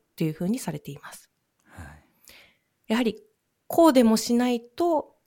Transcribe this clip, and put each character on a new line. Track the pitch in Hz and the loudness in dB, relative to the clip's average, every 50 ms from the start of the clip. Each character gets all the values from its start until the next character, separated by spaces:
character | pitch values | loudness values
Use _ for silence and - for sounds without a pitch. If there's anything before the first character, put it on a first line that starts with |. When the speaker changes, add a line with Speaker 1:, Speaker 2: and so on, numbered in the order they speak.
| _ _ _ - | _ _ _ -6
Speaker 1:
と | 175 | -6
い | 156 | -6
う | 156 | -4
ふ | - | -4
う | 180 180 | -4 -4
に | 226 269 | -4 -6
さ | - - 151 | -6 -10 -12
れ | 147 | -12
て | - - | -12 -16
い | 139 - | -18 -18
ま | - - - | -18 -20 -20
す。 | - - _ _ _ _ _ _ _ _ | -20 -20 _ _ _ _ _ _ _ _
Speaker 2:
は | _ - - - | _ -20 -20 -20
い。 | - 76 76 _ _ _ _ _ - - - - _ _ _ _ _ _ _ _ - | -20 -20 -20 _ _ _ _ _ -20 -20 -20 -20 _ _ _ _ _ _ _ _ -4
Speaker 1:
や | 220 233 | -2 -2
は | 254 | -2
り | 220 - - - _ _ _ _ _ _ _ _ - | -2 -4 -6 -10 _ _ _ _ _ _ _ _ -2
こ | - - 330 320 | 2 4 6 6
う | 254 | 6
で | 262 240 | 6 6
も | 226 220 220 | 4 4 0
し | - - 240 | 0 -2 -2
な | 233 247 247 | 0 0 0
い | 247 233 | -2 -4
と、 | 233 - _ - 339 349 330 294 - - _ _ _ | -6 -8 _ -4 -2 0 0 -2 -4 -6 _ _ _